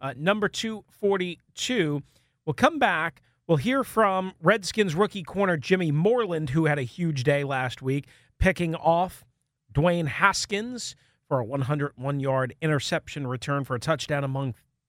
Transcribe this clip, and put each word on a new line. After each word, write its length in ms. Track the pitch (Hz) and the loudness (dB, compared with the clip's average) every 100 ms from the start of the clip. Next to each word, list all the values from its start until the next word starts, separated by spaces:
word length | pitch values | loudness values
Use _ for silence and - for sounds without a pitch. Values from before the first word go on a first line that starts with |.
uh, 120 | 135 123 | -10 -2
number 320 | 160 208 202 | 0 2 0
two 360 | - 226 220 - | -2 -6 -6 -12
forty-two. 1120 | _ 202 196 180 165 _ - - 247 156 147 - _ _ _ | _ 0 2 0 -6 _ -10 -2 0 0 -2 -6 _ _ _
We'll 80 | - | -6
come 260 | 147 269 320 | 2 2 4
back. 440 | 240 170 165 - _ _ - | 2 2 -2 -6 _ _ 0
We'll 100 | 160 | 0
hear 260 | 160 269 | 2 0
from 520 | 247 - 214 190 185 - | 0 2 2 2 -2 0
Redskins 520 | 165 220 180 - 196 | 2 2 0 -2 0
rookie 280 | 156 214 202 | 2 0 -2
corner 340 | 160 185 196 165 | -8 -2 0 0
Jimmy 340 | - 185 170 | 0 0 2
Moreland, 600 | 147 185 247 214 165 151 | 2 2 2 0 -2 -2
who 160 | 143 160 | 0 2
had 120 | 147 | 0
a 40 | |
huge 420 | 123 - 170 143 | -4 -4 -2 0
day 200 | 127 143 | 2 2
last 360 | 139 135 127 - | 0 -4 -4 -4
week, 260 | 131 139 - _ _ _ | -4 -4 -4 _ _ _
picking 360 | 190 - 175 | 2 2 -2
off 500 | 160 160 170 185 - _ _ _ _ _ | 0 2 2 0 -6 _ _ _ _ _
Dwayne 340 | 107 170 175 160 | 2 2 2 0
Haskins 880 | - 196 190 - 202 233 247 - - _ _ _ | 2 2 2 -2 -4 -6 -8 -12 -14 _ _ _
for 140 | 135 | -2
a 40 | |
one 180 | 110 139 | 0 -2
hundred 300 | 127 147 143 - | 0 0 -2 -4
one 240 | 131 143 | -4 -2
yard 340 | 135 131 127 - | 0 0 0 -2
interception 680 | 160 147 - 165 - - 135 | 0 0 0 -4 -4 -8 -6
return 380 | 127 - 143 | -6 -2 -4
for 100 | 135 | -2
a 60 | 127 | -4
touchdown 420 | 156 156 - 143 | -2 -2 -2 -4
among 320 | 139 135 135 117 _ _ | -2 -4 -4 -8 _ _